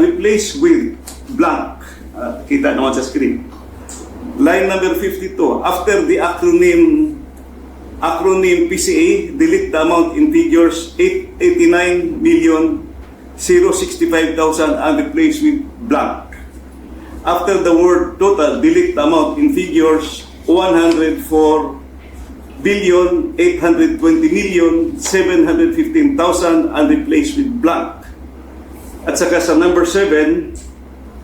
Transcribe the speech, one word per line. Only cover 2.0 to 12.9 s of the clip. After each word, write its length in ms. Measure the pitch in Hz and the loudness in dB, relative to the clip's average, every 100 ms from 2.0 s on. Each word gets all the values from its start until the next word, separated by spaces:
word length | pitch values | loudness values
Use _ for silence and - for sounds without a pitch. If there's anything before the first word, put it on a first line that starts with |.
| - - | -18 -12
Uh, 240 | 120 120 - | -10 -10 -4
kita 240 | 143 143 | 0 0
naman 200 | 123 131 | 0 -2
sa 120 | 131 127 | -2 -4
screen. 400 | 151 123 - - - - - - - - - - - | -2 -2 -2 -8 -16 -20 -20 -18 -18 -18 -16 -14 0
Line 240 | 147 180 190 | 2 2 0
number 320 | 190 185 170 | -2 -2 -2
fifty-two, 640 | 196 - 185 - 156 - | -4 -6 -8 -2 -2 -2
after 480 | - 185 208 196 156 | -2 -2 0 0 2
the 80 | 349 | 0
acronym, 1040 | 170 - - 339 - 170 160 151 311 - - - - - - - - - | 0 -2 2 4 4 6 4 4 0 -4 -14 -20 -20 -20 -20 -20 -18 -6
acronym 640 | 160 170 185 190 185 175 170 | -4 0 2 2 2 2 2
P 80 | 185 | 0
C 60 | - 160 | 0 2
A, 100 | 170 - 170 139 | 2 2 -2 0
delete 320 | 160 190 190 | 2 2 0
the 80 | 156 | 0
amount 400 | 160 170 165 147 | 2 2 2 2
in 160 | 147 | 2
figures 640 | 165 160 165 170 160 - - | 4 4 4 4 2 -6 -2
eight, 400 | 185 - - - | 0 0 -6 -2
eighty-nine 800 | 180 170 170 175 180 175 165 151 | 0 4 4 4 2 0 -2 -2
million 720 | 160 165 160 160 160 143 - | 2 4 4 2 0 -2 -8